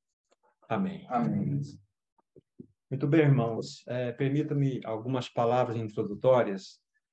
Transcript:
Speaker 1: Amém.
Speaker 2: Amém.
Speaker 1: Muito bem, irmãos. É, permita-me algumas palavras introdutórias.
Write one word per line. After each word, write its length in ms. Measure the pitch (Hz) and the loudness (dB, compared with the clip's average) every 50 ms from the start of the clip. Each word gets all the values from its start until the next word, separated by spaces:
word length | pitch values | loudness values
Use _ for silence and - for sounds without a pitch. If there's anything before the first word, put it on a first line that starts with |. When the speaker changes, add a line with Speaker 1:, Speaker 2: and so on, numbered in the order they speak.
| _ _ _ _ _ _ _ _ _ _ _ _ _ - | _ _ _ _ _ _ _ _ _ _ _ _ _ -6
Speaker 1:
Amém. 360 | 117 101 95 92 - - - - | -4 -2 -2 -4 -6 -8 -8 -4
Speaker 2:
Amém. 520 | 123 120 113 107 104 104 - 71 - - - - - - _ _ _ _ _ _ _ _ _ _ _ - - _ _ - - _ _ _ _ - | -2 -2 0 0 0 -2 -2 -2 -2 -4 -4 -8 -12 -16 _ _ _ _ _ _ _ _ _ _ _ -20 -20 _ _ -20 -20 _ _ _ _ -10
Speaker 1:
Muito 180 | 135 143 151 | -6 -4 0
bem, 140 | 139 160 160 | 4 4 6
irmãos. 640 | 151 139 131 117 113 117 113 110 - - - - - | 6 6 6 4 4 0 -2 -4 -6 -8 -12 -14 -10
É, 240 | - 123 123 127 120 | -8 -6 -4 -4 -4
permita-me 680 | 117 - 139 135 139 151 147 151 147 143 139 135 127 104 - | -2 -2 -2 0 0 0 -2 0 0 0 0 0 -2 -4 -6
algumas 460 | 113 110 110 113 127 131 123 127 - | -6 -8 -6 -4 -4 -4 -4 -4 -4
palavras 480 | - 123 117 117 123 127 123 120 113 | -2 0 0 2 2 2 2 0 -2
introdutórias. 1000 | 117 113 107 - - 107 98 104 101 - 131 127 123 113 104 98 95 - - - _ _ _ _ _ _ _ | -4 -6 -6 -6 -6 -6 -6 -4 2 4 6 6 6 4 2 -2 -6 -10 -14 -20 _ _ _ _ _ _ _